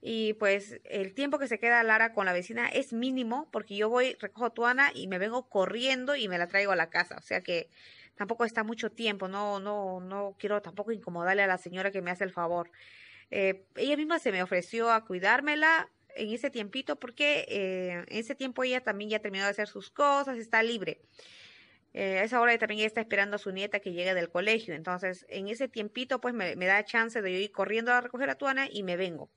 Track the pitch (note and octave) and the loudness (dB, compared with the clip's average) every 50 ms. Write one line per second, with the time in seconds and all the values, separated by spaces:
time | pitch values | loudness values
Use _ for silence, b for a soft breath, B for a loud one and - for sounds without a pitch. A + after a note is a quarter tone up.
0 | - - A3+ A3+ A3 G#3+ G#3+ G#3+ G#3+ G3+ G3 G3+ G3+ G#3 A#3 - _ - - G3+ | -6 -6 -4 -2 -2 -2 -2 0 2 2 2 2 0 -6 -16 -18 _ -8 -6 -6
1 | G3 F#3+ F#3+ - C#4 C#4+ C#4 D4 C#4 B3+ A#3 G#3+ - A#3 A#3+ A#3+ A3+ A3+ A3 A3 | -6 -6 -4 -4 -2 0 0 -2 -2 -2 -4 0 2 4 6 6 6 6 6 6
2 | A3+ A3+ A3+ A3 G3 F#3+ F3+ F3 F3+ - A3+ A#3 A#3+ - - A#3+ C4+ C4+ - A3+ | 4 4 2 0 0 2 2 0 -2 -4 -4 -4 -2 0 0 -2 -2 -2 -4 -4
3 | A#3+ C4 C4 C4 B3+ A3+ A#3 C4 D4+ - - A3+ G#3+ - G3+ G3+ G#3 A3 A#3 B3 | -2 -2 -2 -2 -2 -2 -2 -4 -6 -4 -6 -8 -6 -6 -4 -2 0 2 4 4
4 | B3 C4 - - - G3 _ - A#3+ A#3 A3+ - A#3 A#3+ B3 B3+ C#4 C#4+ - - | 2 2 0 -4 -10 -12 _ -4 -4 -4 -2 2 2 2 4 4 4 2 2 -2
5 | - F#3 F#3+ F3+ F#3 G#3+ A3+ B3+ B3 _ - G#3 F#3 F#3 F#3+ A#3 B3 C4 C4+ B3+ | -6 -4 -2 -2 -2 0 -2 -4 -4 _ 2 2 2 2 0 0 0 0 0 0
6 | B3+ B3+ C#4+ C#4 A#3 G3+ F3+ F3 F3 F3 F3+ G3 G3+ G3+ F#3+ F3 D#3+ E3 - E3+ | 0 -2 0 0 0 -2 0 -2 -2 0 2 2 4 4 4 2 2 0 2 -2
7 | F3+ - - - - - - F#3 F3+ - F3+ E3+ D#3+ - B B B B B B | -2 -2 -4 -16 -8 -4 -4 -4 -2 0 -2 -2 -2 -4 B B B B B B
8 | B B B _ G#3 G3 A3+ A3+ A#3+ A3+ A3+ A#3 A3 G#3+ A#3 A3+ - G#3+ - - | B B B _ -4 -4 0 0 0 0 0 -2 -4 -4 -4 -4 -6 -8 -6 -2
9 | A#3 A3 G#3 G3 F#3+ F#3 F#3+ G3+ G#3 G#3 G3+ G3 F#3+ G3+ G#3 G#3 G3+ F#3+ F#3 F#3 | -2 -2 -2 -2 -4 -6 -4 -2 -2 -2 -2 -2 -4 -4 -4 -2 -4 -4 -6 -6
10 | F3+ F#3 F#3+ G3+ G3+ G3+ G3 _ - G3+ G#3 G#3 G3+ E3+ D#3+ F#3+ G#3 G#3+ A3+ G#3 | -8 -8 -6 -6 -6 -6 -8 _ -4 0 0 0 -2 -4 -10 -8 -6 -6 -6 -6
11 | F3+ - F3 E3+ E3+ F3+ F#3+ G3+ G3+ G3 F#3 F3+ - F3 F3+ F#3 F#3+ G3 G3 G3 | -6 -8 -6 -2 0 2 4 4 4 4 4 2 0 -6 -6 -2 -2 -2 -2 -2
12 | F3+ F3 F3+ F3 G3+ F#3 F3+ - E3+ E3 F3 F3 E3+ E3+ B B B B B B | -4 -4 -2 -2 -2 -4 -2 -2 -2 0 0 0 -2 -4 B B B B B B
13 | B B B B B B - G3+ G3 F#3+ F#3+ F#3+ - _ _ - - C4+ D4 C#4+ | B B B B B B -2 2 2 2 2 0 -6 _ _ -2 0 2 2 2
14 | D#4 D4+ E4+ D#4+ - B3+ G3 F3+ F#3 F#3 G3 F3+ F3 - - A3+ A3+ A#3 A#3 A3 | 2 0 0 0 0 0 0 0 0 0 0 0 0 0 -2 0 4 4 4 4
15 | A3+ - F#3 F3+ F3+ G3 A3+ B3+ C#4 D4 D4 D4+ D#4 D#4+ E4 D#4+ D#4 - _ _ | 2 -2 -6 0 4 4 4 4 4 2 2 4 6 6 6 4 2 -2 _ _
16 | _ _ - - - G#3 A3 A#3+ - C#4+ - A#3+ G#3 G3+ F#3+ C4 C4 - D4 C#4+ | _ _ -8 -8 -6 -4 -4 -2 -4 -4 -2 -2 -6 -6 -6 -8 -4 -4 -6 -4
17 | - A#3+ A#3 - D4 D4 D4 - - - - G3+ G3 F#3 F#3 F#3 F#3 F3+ F3 F3 | -6 -12 -4 0 2 2 2 2 0 -2 -2 -2 -2 -2 -2 -2 -2 -4 -4 -6
18 | F3 - - G#3+ A3+ A3+ C#4 - C4+ C4 B3 - B3+ B3+ B3+ B3+ B3+ A3+ G#3 G3 | -8 -6 -6 -6 -4 -4 -6 -4 -4 -6 -2 -2 0 0 0 0 0 -2 -4 -4
19 | G#3 G#3+ G#3+ G#3+ G#3+ G#3 G3 F#3+ G3 G3+ G3+ G3+ G#3 G#3 - G3+ F#3+ - _ - | -4 -2 -2 -2 -2 -2 -4 0 0 0 0 0 -4 -6 -6 -14 -16 -14 _ 2
20 | D4 C#4+ C#4 C#4 C#4 C4+ C4 A#3 A3+ A3+ - A3 A3 A#3 A#3+ A3+ F#3 E3 D3 _ | 4 6 6 4 2 0 -4 -8 -6 0 2 2 4 4 0 -2 -4 -6 -6 _
21 | B B B B B B B B B B B B B B B B B _ _ - | B B B B B B B B B B B B B B B B B _ _ -4
22 | G3 F#3+ F#3+ F#3+ G3 A3+ A#3+ B3 A#3+ A#3+ A#3 A3+ A3+ A3 G#3+ G#3+ G#3+ A3 G#3+ A#3 | -2 0 2 0 0 2 2 4 6 6 6 4 2 -2 0 0 0 0 0 -2
23 | A3 A3+ - G3+ G3+ G3+ G3+ G#3 - G3+ F#3 F#3+ G3 G3+ G3+ G#3 - G3 F3 E3+ | -4 0 2 2 2 2 0 -4 -4 -4 -6 -4 -6 -4 -4 -4 -4 -4 -4 -2
24 | F3 F#3 F#3+ F3+ E3+ E3+ - F3 F#3 G#3+ A3+ A3+ A3 - E3+ D3 D#3+ - F3+ F3+ | 0 0 2 0 0 -2 -2 -2 2 2 2 0 0 -4 -8 -8 -4 -4 -4 -2
25 | F#3+ F#3 F3+ F3+ - _ - G3 G3 G3+ A3+ A#3 C4+ A#3+ _ A#3 G#3 G#3 _ B3 | -2 -4 -4 -6 -10 _ -10 -8 -6 -6 -4 -4 -6 -6 _ -6 -8 -6 _ -8
26 | B3+ B3 C4+ - - A#3+ A#3+ A#3 G3 F3 - - F3+ F#3 F#3+ G3+ G#3+ G#3+ - A#3 | -4 -4 -4 -2 -2 -2 -2 -2 -2 -2 -2 -2 2 4 4 4 2 2 0 0
27 | A3+ A3+ A3+ B3 G#3 F#3+ F#3 F#3 G3 G#3 _ - G3 F#3+ G#3+ A3+ A3+ A#3+ B3 B3 | 0 2 0 -4 -2 -2 -2 -2 -4 -4 _ -2 -2 0 0 -2 2 4 2 2
28 | B3 B3 - A#3+ A#3 A3+ C4+ - C#4+ C#4 C4+ C4 C#4 C4+ - G3+ G3+ F#3 F3 F3 | 2 0 -4 -4 -2 -2 -2 -2 0 0 0 0 -2 -2 -4 -6 -4 -4 -2 -2
29 | F#3+ F#3 E3+ D3 - - _ | -2 -4 -4 -8 -12 -16 _